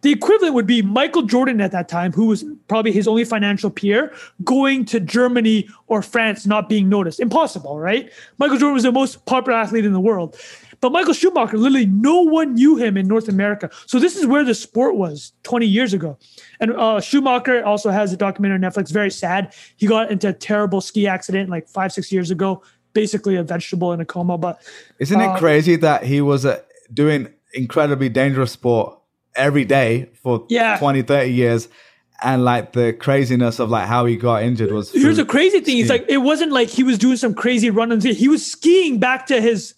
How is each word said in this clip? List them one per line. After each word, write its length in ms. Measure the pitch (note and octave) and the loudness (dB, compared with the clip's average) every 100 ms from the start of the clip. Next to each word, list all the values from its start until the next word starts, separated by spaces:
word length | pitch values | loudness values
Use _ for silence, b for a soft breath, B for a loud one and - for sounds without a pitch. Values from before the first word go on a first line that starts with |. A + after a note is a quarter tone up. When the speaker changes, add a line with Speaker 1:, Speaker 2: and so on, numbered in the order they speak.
Speaker 1:
the 100 | C#4+ | 2
equivalent 420 | D4 - G#4+ F4 C4 | 0 2 2 4 0
would 120 | G3+ | 0
be 140 | A#3+ | 0
Michael 400 | G3 G#3+ D4+ E4+ | 2 0 0 0
Jordan 400 | A3+ B3 C4 A#3 | 0 0 0 0
at 100 | G3 | -2
that 160 | F#3+ E3+ | -4 -6
time, 240 | E3+ F3+ | -4 -4
who 140 | D3+ A3+ | 0 0
was 180 | G#3+ - - _ | 0 -4 -16 _
probably 240 | A3 A3 | -2 0
his 160 | G3 G#3+ | 0 2
only 160 | A3 | 0
financial 460 | A#3 A3+ G3+ G3+ G#3 | 0 -2 -2 -2 -4
peer, 420 | - G3+ G#3 D#4 B B B | -4 -2 0 -2 B B B
going 400 | F#3 C4 C4+ C4+ A#3 | -2 2 2 0 -2
to 140 | A#3 | -4
Germany 720 | E3+ A#3 B3 B3 A3 A3 - B _ | -2 0 2 2 2 0 -2 B _
or 140 | A3 | -4
France, 440 | - A#3+ A3 G#3 G3 | -2 -2 -2 -2 -2
not 220 | G#3+ G3+ | -2 0
being 220 | G#3+ F#3+ | 0 2
noticed. 320 | G3+ F3+ D3+ | 0 -2 -4
Impossible, 580 | A#3+ A#3 D4+ G3 C#3 D3 | -2 0 -2 -4 -12 -8
right? 320 | E3 A3+ B3 B B B | -2 -4 -4 B B B
Michael 180 | C#4+ C4 | 0 2
Jordan 160 | D4 | 2
was 100 | C#4 | 2
the 80 | B3 | 2
most 340 | B3 C4+ - - | 2 0 -4 -2
popular 320 | C4 B3+ A3+ | -2 0 -2
athlete 280 | G#3+ A3+ G#3+ | 0 0 0
in 80 | |
the 80 | F#3+ | 2
world. 360 | G3 G#3 E3 B B B B B | 0 0 -4 B B B B B
But 100 | B3+ | -2
Michael 220 | D#4 E4 | 0 0
Schumacher, 440 | E4 F#4 E4+ A#3 A3 | 2 2 2 -2 0
literally 280 | B3 C4+ G#3+ | 2 2 2
no 380 | G3 B3 E4+ | 2 4 4
one 320 | E4+ D#4+ D#4 A#3 | 4 2 0 4
knew 200 | C#4 D4+ | 4 4
him 220 | A#3 G3 | 2 0
in 100 | F#3+ | 0
North 220 | A3 A3 | 0 0
America. 400 | G3 G3+ G#3 F3+ B B | -2 0 -2 -8 B B
So 140 | B3+ | 0
this 180 | E4 F4+ | 0 0
is 80 | D4 | 0
where 180 | C#4 | 2
the 120 | C4+ A3 | 2 -2
sport 400 | - A3 C4 G#3+ | -2 -2 0 0
was 360 | F3+ D3 - _ | -4 -6 -16 _
twenty 240 | - A#3+ A3+ | -6 -2 2
years 260 | G3 B3 | 2 0
ago. 240 | F#3+ D#3+ C#3 B B B B | -2 -6 -12 B B B B
And, 140 | A3 | -4
uh, 260 | A#3+ A3+ G#3+ | 0 0 0
Schumacher 640 | - C#4+ C4+ B3 B3 B3 | 0 0 2 0 0 -2
also 260 | G#3+ G#3 G#3+ | 0 -2 0
has 220 | F#3+ G#3 | 0 -2
a 60 | F3+ | -2
documentary 380 | G3+ F#3+ G3+ F#3+ | -4 -2 -2 0
on 140 | F#3 | -2
Netflix, 220 | F#3+ D3+ | -4 -4
very 200 | F3+ G#3 | -2 -2
sad. 420 | - F3+ F#3 G3 B B B | -4 -4 -4 -6 B B B
He 100 | G#3 | 0
got 240 | A3 A3+ | 0 0
into 160 | G3+ G#3 | -2 -2
a 60 | |
terrible 480 | F#3 - G#3 G#3 F#3+ | -4 -4 -2 0 -2
ski 260 | - G#3+ G3+ | -4 -2 -2
accident, 420 | F#3 - F#3+ G3 | -4 -4 -4 -4
like, 200 | E3+ D#3+ | -8 -8
five, 240 | - F#3+ | -6 -6
six 180 | F#3+ - | -6 -4
years 200 | F#3+ F3 | -4 -2
ago, 320 | F3+ F#3+ F#3+ b b _ | -2 -4 -4 b b _
basically 440 | A3 G#3+ G#3+ G#3 F#3+ | -2 -2 -2 -2 -2
a 60 | |
vegetable 500 | D#3+ F3 - F3+ F3 | -2 -6 -6 -4 -4
in 80 | E3+ | -4
a 40 | E3 | -6
coma. 320 | F3+ F3 F3 | -6 -4 -4
But 240 | F3 D#3+ B B B _ | -6 -8 B B B _
Speaker 2:
Isn't 220 | C#3 G#3 | 0 2
it 40 | G3+ | 2
Speaker 1:
uh, 100 | F#3 | 2
Speaker 2:
crazy 400 | E3 D3+ D#3 E3 | 2 4 4 4
that 260 | D#3+ C#3+ | 4 0
he 160 | A#2+ C#3+ | 0 0
was, 260 | C#3+ C#3+ C3+ | 2 0 0
uh, 140 | - - _ _ | -4 -8 _ _
doing 360 | A2 D3+ D3 A#2+ _ _ | 0 0 0 -4 _ _
incredibly 540 | B2+ B2 - D3 C#3 C3+ | -8 -4 0 0 0 0
dangerous 440 | A#2 C3+ C3 B2 | 2 0 0 -2
sport 440 | - B2 A#2 - - _ _ _ A#2 | -2 0 0 0 -8 _ _ _ -2
every 300 | C#3 C#3+ A#2 | 0 2 2
day 440 | C#3 A#2+ A#2 C3 _ | 2 2 0 -4 _
for 220 | B2+ A#2 - | -4 -4 -2
Speaker 1:
Yeah. 300 | A#3 A3+ G#3 | 0 0 0
Speaker 2:
twenty, 240 | C#3+ C3+ | 0 0
thirty 280 | A#2+ C#3+ B2+ | 2 0 2
years? 360 | B2 B2 A#2 A#2 b b b b _ | 2 2 0 -4 b b b b _
And, 200 | B2 C3 | -2 0
like, 280 | B2 A#2+ - | 2 0 -4
the 220 | B2 A#2 | -2 -2
craziness 640 | A2+ - C#3 B2+ B2 A#2+ A2+ | -2 -2 0 0 0 0 -2
of, 100 | A#2 | -2
like, 180 | A2+ F#2+ | -2 0
how 180 | A#2+ A#2+ | 0 0
he 100 | A#2 | 0
got 260 | A#2+ A2+ | 0 0
injured 300 | A2+ A#2+ G#2+ | 0 -2 -2
was 200 | G#2+ G2+ | -4 -2
Speaker 1:
Here's 120 | - | 2
Speaker 2:
through 100 | C#4 | 2
Speaker 1:
the 120 | D#4+ C#4+ | 2 0
crazy 340 | C4+ F4+ G4 | 2 2 2
thing. 180 | - B3 | 0 0
It's 120 | A3+ | 2
Speaker 2:
skiing. 120 | B3 | 0
Speaker 1:
like, 80 | - | 0
it 100 | C#4 | 0
wasn't 340 | C4 D4+ D#4+ | 2 0 0
like 160 | C4+ A#3 | 0 0
he 140 | - | 0
was 140 | C4 A3 | 0 2
doing 200 | A#3+ B3+ | 2 2
some 180 | B3 G3 | -2 -2
crazy 340 | A#3+ B3 A#3 | -2 0 2
run 220 | G#3 A#3 | 0 0
and 100 | A#3 | 0
he 260 | A#3 F#3 B3 | 0 2 2
was 160 | D4+ | 2
skiing 560 | - - D4+ F4+ F4 A#3+ | -2 -2 4 4 4 0
back 280 | B3 C4 C4 | 0 -2 -2
to 140 | C4 | 0
his 320 | A3 A3 - | 2 0 -6